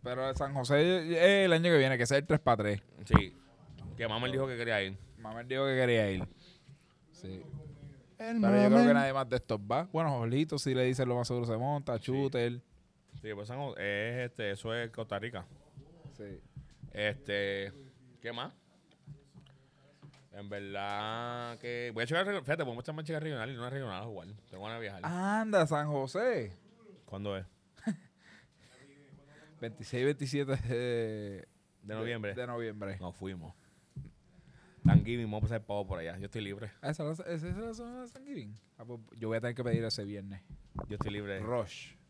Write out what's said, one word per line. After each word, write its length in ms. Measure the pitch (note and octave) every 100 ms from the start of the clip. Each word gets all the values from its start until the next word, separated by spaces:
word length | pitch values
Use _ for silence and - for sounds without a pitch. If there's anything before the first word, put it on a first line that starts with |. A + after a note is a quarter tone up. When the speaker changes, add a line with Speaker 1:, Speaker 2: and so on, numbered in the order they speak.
Speaker 1:
pero 300 | B2+ B2+ C3+
San 180 | C3 C#3
José 540 | C#3 B2 C#3+ E3+ F#3 D#3+
es 320 | E3 F3+ G3+
el 80 | F#3+
año 180 | E3 F3
que 60 | D#3
viene, 180 | C3
que 80 | B2+
es 80 | A#2+
el 140 | C#3
tres 160 | D3 D3
pa 160 | - A2+
tres. 240 | G#2 G2+ - -
Speaker 2:
Sí, 280 | F#2+ - F#2+ - - - - - -
que 120 | - A#2
Mamel 200 | A2 B2+
dijo 120 | C3
que 120 | C3+ A#2+
quería 260 | A#2 G#2+
ir. 140 | F#2+ F#2+ - -
Speaker 1:
Mamel 300 | A2+ A#2 B2
dijo 180 | C3 C#3
que 80 |
quería 360 | C3 B2+ A2+ G#2
ir. 160 | F#2 F#2 - - - - - _ _ _
Sí. 320 | - F#2 F#2 - - - - - - - -
Speaker 3:
El 240 | A3+ A#3
Speaker 1:
Pero 140 | G3
yo 120 | G3+ G#3
creo 20 |
que 0 |
Speaker 3:
Mamel. 180 | A3 A#3+
Speaker 1:
nadie 200 | - C3+
más 160 | C3+ B2+
de 80 | B2
estos 200 | - G#2+
va. 280 | G2+ B2+ F3+
Bueno, 160 | D#3+ D#3+
Jolito, 480 | C3 A2+ C3 D#3 D3
si 140 | C#3
le 80 | B2+
dicen 240 | B2+ B2+ B2
lo 80 |
más 120 | B2 A#2
seguro 180 | B2
se 100 | A#2
monta, 420 | A2+ C3 D3 C#3+ A#2
Speaker 2:
Sí. 140 | -
Speaker 1:
Shooter. 480 | C3+ C#3 C3 A#2+ B2 _ - _ _ _ -
Speaker 2:
Sí, 120 | A2
pues 120 | G2+ G#2
San 100 | B2+
José, 200 | C#3+ - G2+ G2+ A2 B2
es, 40 | B2
este, 200 | - G#2
eso 240 | G2 A2+
es 140 | A2+ A#2
Costa 260 | A#2 A2 G2+
Rica. 280 | A2+ G#2+ F2 - - - - - - -
Speaker 1:
Sí. 240 | G2+ F#2 - - - - -
Speaker 2:
Este, 800 | - G#2 G2+ - G2+ G2 G2 G2 - - - - -
¿qué 140 | A2+
más? 180 | A#2 C#3 - _ _ _ _ - - - - - - _ _ _ _ - - _
En 160 | G2+ G2+
verdad 1080 | G2+ G2+ G2 G2+ G2+ G#2+ A2+ A#2+ A#2+ A#2+ A#2+
que 320 | A#2+ A#2+ A#2+
voy 100 | A2
a 40 | A#2+
checar, 180 | E3
fíjate, 380 | F#3+ G3 C3 D#3+
podemos 180 | C3+ A#2
echar 120 | B2
más 100 | D#3
chicas 180 | D#3 D#3
regionales 320 | D#3 C3 A#2
y 20 | B2
no 80 |
es 60 | B2
regional 300 | C#3 B2 F#2
a 40 |
jugar. 220 | A2+ G2 F2 G#2 _
Tengo 140 | F#2
ganas 160 | G#2 A#2
de 20 |
viajar. 200 | G#2+ G2
Speaker 1:
Anda, 600 | D3+ F3+ F#3+ G#3+ A3 G3+ D#3
San 200 | D3+ D3+
José. 640 | D3 C3+ F#3 B3 G3 G#2 F2+ - _ - -
Speaker 2:
¿Cuándo 300 | - G2 G2+
es? 100 | F#2+ F#2 _ _ -
Speaker 1:
<laughs> 1700 | - F3 - _ - - _ _ - - - - - - - - - -
Veintiséis, 460 | A#2 G#2+ A2+ B2
veintisiete 500 | C3+ D3 C3+ C#3+ C3+
de, 920 | C3+ A2 A#2+ B2 A#2 A2+ G#2+ G#2 G2 - _ _ _
Speaker 2:
¿De 100 | G2+
noviembre? 400 | A2 A#2 A#2 G#2
Speaker 1:
de, 60 | G#2+
de 60 | B2
noviembre. 500 | A#2+ A2+ G#2+ G2 F#2+
Speaker 2:
Nos 120 | F2+ -
fuimos. 360 | F#2+ F#2 D#2 - _ _ _ - - - _ - - - - -
Thanksgiving, 400 | - - G#2 A#2+
vamos 140 | A2 G#2
a 20 |
pasar 200 | A2+ A2+
pavo 200 | G#2 G2+
por 140 | F#2+ F2+
allá. 180 | E2 F2+
Yo 80 | G2+
estoy 140 | A2+
libre. 300 | G2+ G2 G#2+ -
Speaker 1:
Ah, 100 | C3+
¿esa 200 | D#3 D3+
es 80 | D#3+
la, 60 |
esa 240 | - E3+ E3+
es 80 | F#3
la 160 | A3+
zona 280 | A3+ A#3 B3
de 40 | B3
Thanksgiving? 480 | C4 C#4 C4+ G#2 A2 _ -
Ah, 80 |
pues 160 | A#2 A#2+ A2 A2+
yo 80 | A2
voy 100 | A2+
a 40 |
tener 120 | A#2+
que 80 | A#2+
pedir 180 | A#2+ A#2
ese 220 | A2+ A2
viernes. 360 | G2+ G2+ G2 G2 _ - - - -
Speaker 2:
Yo 80 |
estoy 160 | G2+ G#2
libre. 300 | G#2 G2+ G2
Speaker 1:
Rush. 540 | G#2+ A#2+ G#2 - - -